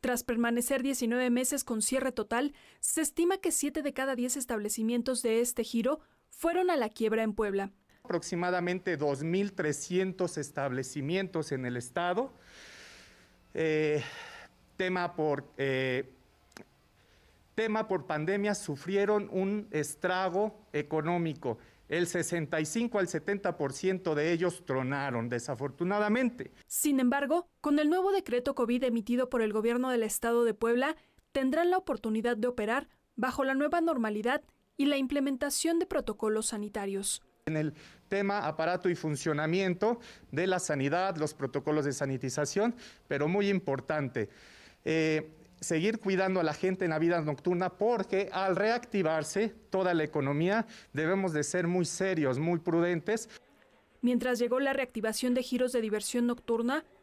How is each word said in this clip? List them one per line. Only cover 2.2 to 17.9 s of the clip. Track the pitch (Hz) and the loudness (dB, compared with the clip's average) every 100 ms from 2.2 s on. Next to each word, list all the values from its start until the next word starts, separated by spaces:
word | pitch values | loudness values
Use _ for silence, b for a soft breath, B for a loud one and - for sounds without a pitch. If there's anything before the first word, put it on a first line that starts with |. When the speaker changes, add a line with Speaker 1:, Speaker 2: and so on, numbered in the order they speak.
| 214 233 285 B B B | -2 0 -2 B B B
Speaker 1:
se | - - | -4 0
estima | 311 - 339 381 | -2 2 2 2
que | 359 | 0
siete | - 285 294 | 0 -2 -2
de | 285 | -4
cada | 277 269 254 | -2 -2 -2
diez | 247 277 | -2 -2
establecimientos | 247 226 208 - 220 240 240 247 | -4 -4 -4 -2 0 0 0 0
de | 240 226 | 2 2
este | 240 - | 2 -2
giro | 233 233 226 302 b b b | -2 0 0 -2 b b b
fueron | - 330 339 370 | -4 0 2 2
a | 320 | 2
la | 240 | 0
quiebra | - 220 220 | 0 0 2
en | 220 | 0
Puebla. | 208 214 196 196 - _ b | 0 0 0 -4 -8 _ b
Speaker 2:
Aproximadamente | - 175 - 175 180 180 175 180 185 160 | -4 -4 -2 -2 0 0 0 -2 -2 0
dos | 147 139 | 0 0
mil | 160 180 202 | 0 0 0
trescientos | 196 156 147 - 180 190 185 175 156 | 0 -2 -2 0 0 0 0 -2 -2
establecimientos | 143 - 139 127 131 151 139 180 190 165 151 | -8 -4 -2 -2 -4 -6 -2 -2 -2 -4 -4
en | 135 127 | -4 -4
el | 123 | -4
estado. | 120 - 175 180 269 - B B B B B B B B B B _ | -6 -2 0 0 -2 -8 B B B B B B B B B B _
Eh, | - 160 156 151 151 123 B B B B _ _ _ | -4 0 2 2 0 -2 B B B B _ _ _
tema | 185 185 175 170 | -2 0 -2 0
por, | 156 143 139 - | 0 0 -4 -4
eh, | 139 131 131 127 135 - _ _ _ - - _ _ _ b b b b b | 0 0 0 0 -4 -12 _ _ _ -20 -20 _ _ _ b b b b b
tema | - 220 214 | -4 -2 -2
por | 220 | 0